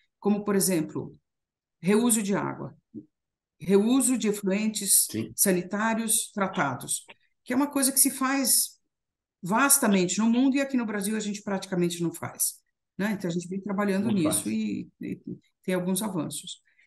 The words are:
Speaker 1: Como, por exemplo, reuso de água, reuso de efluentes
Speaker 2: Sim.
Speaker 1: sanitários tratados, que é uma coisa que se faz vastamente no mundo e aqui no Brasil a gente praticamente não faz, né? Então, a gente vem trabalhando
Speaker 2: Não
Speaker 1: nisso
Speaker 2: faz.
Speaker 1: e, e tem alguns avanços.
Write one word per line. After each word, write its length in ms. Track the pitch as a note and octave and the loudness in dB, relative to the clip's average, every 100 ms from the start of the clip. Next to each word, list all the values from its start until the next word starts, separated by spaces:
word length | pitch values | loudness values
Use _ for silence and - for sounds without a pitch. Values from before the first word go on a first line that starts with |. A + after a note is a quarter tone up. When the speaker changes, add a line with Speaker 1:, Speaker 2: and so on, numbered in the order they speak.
| _ _ | _ _
Speaker 1:
Como, 260 | G3+ G3+ | 0 0
por 120 | G#3 G3 | 2 0
exemplo, 600 | F3 F3 D3 C3+ - - _ _ _ _ _ _ | 2 0 -2 -6 -10 -14 _ _ _ _ _ _
reuso 420 | E3+ A3 A#3+ A3 | 2 2 4 2
de 120 | G3 | 0
água, 400 | F#3 C#3 C3+ C#3+ - _ - - _ _ _ _ _ | -2 -2 -6 -10 -14 _ -20 -20 _ _ _ _ _
reuso 560 | D#3+ G3 A3 C4+ B3+ B3+ | 2 4 6 4 4 2
de 100 | G#3+ | 0
efluentes 800 | G3+ F#3+ G3 A3 G#3+ G3+ - - | -2 -2 0 0 -2 2 2 2
Speaker 2:
Sim. 220 | G#2+ A2+ A#2 | -2 -6 0
Speaker 1:
sanitários 960 | G3+ F3+ F3+ G3+ A3+ A3 A3+ - - | 2 2 -2 -2 -2 -2 0 -2 -2
tratados, 720 | G#3 F#3 F#3+ C#3+ B2+ - - - - _ _ | -4 -4 -2 -2 -4 -6 -8 -8 -20 _ _
que 80 | - | -4
é 40 | B3 | 0
uma 140 | C#4+ | 0
coisa 220 | C#4 C4+ | 0 2
que 80 | C4+ | 4
se 100 | C#4 | 2
faz 680 | - C4 C#4 B3 - - - _ _ _ _ _ _ | 2 0 2 4 2 0 -6 _ _ _ _ _ _
vastamente 760 | E3+ A3 C#4 - A#3 G3 F3 G3+ | -2 2 4 4 4 4 2 2
no 100 | A3+ | 2
mundo 280 | A#3+ C#4 C4+ | 4 4 2
e 40 | |
aqui 160 | C#4 C4 | 0 -2
no 100 | A3 | -2
Brasil 300 | G#3 G3 A3 | -4 -2 -4
a 40 | |
gente 220 | G#3 G3+ | -4 -6
praticamente 600 | - F#3+ - F3+ F3 F3 | -4 -6 -2 0 0 0
não 100 | E3 | -4
faz, 480 | E3 - - - - _ _ _ - | -4 -10 -4 -4 -4 _ _ _ -6
né? 140 | G3+ | -4
Então, 160 | G3+ F3+ | -2 -4
a 40 | |
gente 160 | E3+ E3+ | -4 -6
vem 120 | F#3+ | -8
trabalhando 460 | G3+ G3 G3+ F#3+ A3+ | -6 -2 0 0 0
Speaker 2:
Não 80 | |
Speaker 1:
nisso 300 | G#3 D#3 D#3 | 0 2 0
Speaker 2:
faz. 20 | - | -2
Speaker 1:
e, 420 | A3 G#3+ - - _ | -2 -2 -6 -8 _
e 200 | - - - - _ _ | -10 -10 -12 -14 _ _
tem 120 | - | -4
alguns 280 | F#3 F3 F#3+ | -2 -2 -2
avanços. 580 | A3 F3+ C#3+ - - - _ _ | -2 -4 -6 -8 -12 -16 _ _